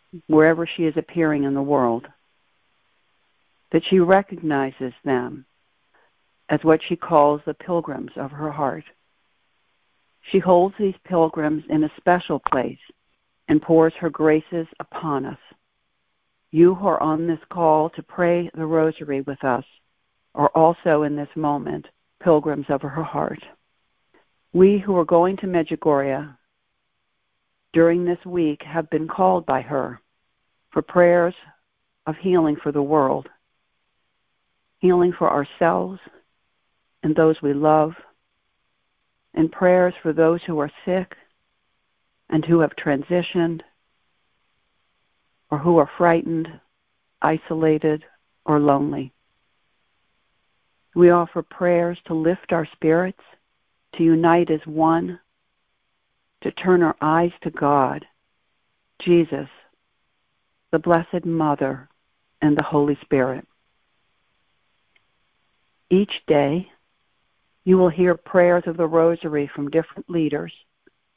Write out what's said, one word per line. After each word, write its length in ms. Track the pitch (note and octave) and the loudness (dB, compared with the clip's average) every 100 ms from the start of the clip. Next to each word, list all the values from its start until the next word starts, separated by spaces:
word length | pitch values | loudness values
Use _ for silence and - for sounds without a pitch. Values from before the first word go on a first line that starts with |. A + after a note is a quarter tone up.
| _ F3 - | _ -20 0
wherever 400 | D#3 D#3 E3 E3+ | 4 4 2 -4
she 180 | - | -4
is 120 | D#3+ D#3 | -4 -4
appearing 480 | - E3+ D#3 D3+ | -6 -2 0 0
in 80 | C#3 | -2
the 80 | C#3 | -2
world, 460 | C#3 C#3+ A#2+ A#2 - _ _ _ _ _ _ _ _ _ _ _ _ _ _ _ _ | 0 0 0 -2 -8 _ _ _ _ _ _ _ _ _ _ _ _ _ _ _ _
that 100 | E3 - | -4 2
she 80 | F#3+ | 2
recognizes 960 | F3 F#3+ G3+ F3 D#3 C#3+ C3+ - C3 - | 4 2 0 -8 -4 -4 -4 -8 -12 -8
them 400 | - B2+ B2 - - _ _ _ _ _ _ _ _ _ - | -4 -4 -4 -12 -20 _ _ _ _ _ _ _ _ _ -6
as 120 | D3+ | -2
what 180 | D#3+ D#3+ - | 2 2 0
she 80 | E3+ | -8
calls 460 | - D#3+ D3 D3 | 0 4 4 0
the 80 | D#3 | -6
pilgrims 600 | D3 - E3+ D#3 C3 B2+ - | -12 -6 -6 -6 -12 -12 -12
of 140 | C#3 | -12
her 200 | D3 D3+ | -10 -10
heart. 340 | D3 C3+ D#3 - _ _ _ _ _ _ _ _ _ _ _ _ _ - | -4 -6 -6 -14 _ _ _ _ _ _ _ _ _ _ _ _ _ -4
She 80 | F#3+ | -2
holds 360 | E3+ F3 F#3+ - | 2 2 2 -2
these 160 | G3 F3+ | -6 -6
pilgrims 600 | - F3+ D#3+ D#3+ D3+ D#3 - | -4 0 0 -2 -4 -4 -4
in 120 | D#3 | -2
a 100 | D3+ - | -2 -4
special 420 | - F3 - C#3+ | -2 -2 -2 -6
place 400 | - C3 B2+ C3 - _ _ _ _ _ - | -2 -4 -4 -10 -20 _ _ _ _ _ -2
and 140 | D#3 | -2
pours 320 | - D#3+ D#3+ - | 4 4 4 0
her 120 | E3 | -8
graces 560 | D3 D#3 D#3 - E3+ D#3+ - | 0 2 2 -2 -8 -8 -14
upon 460 | - - D#3+ C#3 | -18 -10 -6 -6
us. 140 | C3+ - _ _ _ _ _ _ _ _ _ _ _ | -6 -12 _ _ _ _ _ _ _ _ _ _ _
You 240 | D#3 F3 | 4 4
who 120 | F#3+ G3 | 4 -2
are 160 | D#3 | 0
on 240 | D#3 D#3 E3+ | -2 -2 -4
this 140 | D#3 - | -6 -8
call 400 | F3 D#3+ D#3 D#3+ | -2 2 2 0
to 120 | - | -6
pray 480 | - - F3 F3 E3+ | -14 -4 0 0 -4
the 120 | - D#3 | -8 -2
rosary 560 | D#3+ D#3+ - D3 C#3 | 0 0 -4 -8 -8
with 200 | C#3 C3+ | -8 -6
us 220 | C3+ A#2+ - _ _ _ _ _ _ | -4 -4 -6 _ _ _ _ _ _
are 160 | - D3 | -2 0
also 500 | E3 D#3+ E3+ F3+ D3+ | 4 2 2 0 0
in 120 | D3 D3 | 0 -6
this 180 | D3 | -8
moment 540 | D#3+ D3+ C#3+ D3 D3 - _ _ _ | -6 -4 -4 -6 -10 -12 _ _ _
pilgrims 440 | F3+ D3+ D3+ D3 C#3+ | 2 2 2 -6 -4
of 140 | C#3 | -6
her 200 | C#3+ C#3+ | -4 -8
heart. 400 | D#3 C#3+ - - - _ _ _ _ _ _ _ _ _ _ | -8 -6 -6 -8 -16 _ _ _ _ _ _ _ _ _ _
We 260 | F3 F#3+ G3+ | 4 4 4
who 180 | G3+ F#3 | 0 0
are 80 | D#3 | 4
going 320 | E3+ F3+ F#3+ | 4 2 -2
to 80 | G3 | -2
Medjugorje 920 | F3 D#3 D#3 D#3+ C#3+ C#3 C3+ D3+ C3 _ _ _ _ _ _ _ _ _ _ _ _ _ | -2 -2 -2 0 0 0 -4 -8 -18 _ _ _ _ _ _ _ _ _ _ _ _ _
during 320 | E3 E3+ F3 | 2 2 2
this 180 | F3 F3 F#3 | -2 -6 -6
week 360 | F3 D#3 D3 | -2 -2 -4
have 280 | D3 D#3+ D#3 | -8 -8 -4
been 180 | D#3 D#3+ | -6 -6
called 380 | - F#3+ F#3 D#3+ | -2 0 0 -2
by 160 | C3 | -4
her 380 | C#3 C#3 C3 A#2+ _ _ _ _ _ _ _ | -4 -6 -6 -10 _ _ _ _ _ _ _
for 120 | - | -8
prayers 520 | - F3+ F3 F3 E3+ - - _ _ _ _ _ - | -2 2 4 4 0 -4 -20 _ _ _ _ _ -12
of 80 | D#3 | -6
healing 400 | F#3+ F3+ D#3+ D3 | 0 2 2 -2
for 100 | D3 | -4
the 100 | C#3+ | -4
world, 460 | C#3+ D3+ C3+ C#3+ - _ _ _ _ _ _ _ _ _ _ _ _ _ _ _ | 0 0 0 -2 -8 _ _ _ _ _ _ _ _ _ _ _ _ _ _ _
healing 340 | F3+ F3+ F3+ F3 | 2 4 2 0
for 120 | E3 | 0
ourselves 680 | C#3+ C#3 - E3 F#3 F3+ F#3+ - _ _ _ _ _ _ _ _ _ | 0 -4 -2 0 0 -4 -12 -20 _ _ _ _ _ _ _ _ _
and 140 | D3+ D#3 | -4 2
those 240 | D#3+ D#3 | 2 2
we 140 | D3 | -2
love, 400 | C#3+ D#3 D#3 D#3 E3 - _ _ _ _ _ _ _ _ _ _ _ _ | 0 2 4 2 -4 -20 _ _ _ _ _ _ _ _ _ _ _ _
and 200 | D#3+ D#3+ | -4 -4
prayers 420 | - F3+ F3+ F3+ - | 0 2 4 2 -2
for 100 | E3 | -4
those 280 | D#3 D#3+ E3+ | 2 2 0
who 140 | - D#3 | -4 -6
are 140 | D3 - | -6 -8
sick 300 | - F#3 F#3 - _ _ _ _ _ _ _ _ _ _ _ | -4 -4 -6 -14 _ _ _ _ _ _ _ _ _ _ _
and 140 | D#3 | -4
who 140 | D3+ E3 | 2 2
have 160 | D3+ | 2
transitioned 840 | - D#3+ C#3 - F3 E3+ F3 E3 E3 - _ _ _ _ _ _ _ _ _ _ _ _ _ _ _ _ _ _ | -2 -4 -4 -2 -4 -2 -4 -4 -4 -12 _ _ _ _ _ _ _ _ _ _ _ _ _ _ _ _ _ _
or 60 | D3 | -4
who 200 | E3 E3 | 2 4
are 100 | C#3 - | 2 0
frightened, 520 | E3+ E3 E3+ E3 D#3+ D#3+ _ _ _ _ _ _ | 2 2 0 -6 -6 -14 _ _ _ _ _ _
isolated, 800 | D3+ D#3+ - D#3+ D#3+ D3+ D#3 D3+ - _ _ _ | -4 -4 -6 -2 0 0 -2 -4 -8 _ _ _
or 140 | - D3+ | -2 0
lonely. 540 | D3 C#3 D3 C#3+ C3+ _ _ _ _ _ _ _ _ _ _ _ _ _ _ _ _ _ _ E3+ | 2 0 -2 -6 -10 _ _ _ _ _ _ _ _ _ _ _ _ _ _ _ _ _ _ 4
We 140 | F3 | 6
offer 320 | F3 E3+ E3+ | 6 0 -8
prayers 540 | - - F3 F3 E3+ F3 - | -12 -4 0 0 0 -6 -6
to 80 | |
lift 380 | D#3+ D#3+ F#3 - | -2 -2 -2 -4
our 140 | E3+ D#3 | -4 -4
spirits, 500 | - D#3+ E3 F#3 - _ _ _ _ _ _ _ | -4 0 0 0 -8 _ _ _ _ _ _ _
to 80 | - | 0
unite 480 | E3 D#3+ E3+ E3+ E3 | 2 4 4 4 2
as 160 | D#3 D#3+ | -4 -4
one, 540 | D#3 D#3+ E3 F3+ F3+ _ _ _ _ _ _ _ _ _ _ _ _ | -2 0 0 -2 -10 _ _ _ _ _ _ _ _ _ _ _ _
to 100 | - | -10
turn 320 | - F#3+ F3+ | -4 2 4
our 140 | D#3+ - | 2 0
eyes 320 | D#3 D#3+ F3 - | 0 0 0 -4
to 80 | D#3+ | -12
God, 540 | D3+ C#3+ C#3+ C3 C#3 - _ _ _ _ _ _ _ _ _ | -4 0 2 0 -4 -14 _ _ _ _ _ _ _ _ _
Jesus, 480 | F3+ E3+ D#3 C#3 C#3 _ _ _ _ _ _ _ _ _ _ _ _ | 2 2 2 -4 -10 _ _ _ _ _ _ _ _ _ _ _ _
the 80 | E3 | -4
Blessed 440 | F3 E3 F3 F3+ | 0 0 0 -8
Mother, 640 | E3 E3 D#3 C#3+ C3+ C3+ C3 _ _ _ _ _ | -4 -2 -2 -2 -4 -6 -14 _ _ _ _ _
and 160 | D3+ D3 | 0 0
the 60 | |
Holy 340 | - D3+ D3 C#3 | 0 -2 0 -4
Spirit. 460 | - C#3 C3 C3 - _ _ _ _ _ _ _ _ _ _ _ _ _ _ _ _ _ _ _ _ _ _ _ _ | -2 -2 -2 -6 -14 _ _ _ _ _ _ _ _ _ _ _ _ _ _ _ _ _ _ _ _ _ _ _ _
Each 240 | F#3 G3+ - - | 0 0 -8 0
day, 420 | D3 C#3+ E3+ F#3+ _ _ _ _ _ _ _ _ _ | 0 2 -2 -6 _ _ _ _ _ _ _ _ _
you 140 | F#3 F#3 | 2 4
will 140 | F3+ | 4
hear 260 | D#3 F3+ E3 | 2 0 0
prayers 460 | - F#3 F3 F3 E3+ | 0 2 4 2 -2
of 120 | E3 | -4
the 80 | D#3+ | 0
Rosary 640 | E3 E3 E3 E3 D3+ C#3+ | 2 2 0 -4 -4 -6
from 160 | - C#3+ | -8 -4
different 380 | D#3+ E3 - - | -4 -4 -12 -8
leaders 440 | E3+ D3+ D3 E3+ - _ _ _ _ _ | -4 -2 -4 -8 -16 _ _ _ _ _